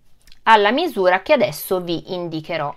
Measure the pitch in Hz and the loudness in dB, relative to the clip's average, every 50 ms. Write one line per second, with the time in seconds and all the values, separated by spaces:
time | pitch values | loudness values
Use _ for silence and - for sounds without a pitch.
0 | _ - - - _ - - - - 220 226 214 202 202 240 285 359 339 240 202 | _ -20 -20 -20 _ -20 -18 -4 2 4 6 6 6 4 2 0 -2 -2 -2 0
1 | 185 180 180 190 - - 302 269 185 - 151 - - - 196 185 180 170 170 - | 0 2 2 2 2 2 2 2 2 0 -4 -6 -6 -4 -4 -4 -2 -4 -6 -6
2 | - - 190 180 175 170 160 156 156 - 170 156 147 143 - | -8 -8 -8 -8 -8 -8 -8 -10 -8 -8 -8 -6 -6 -8 -10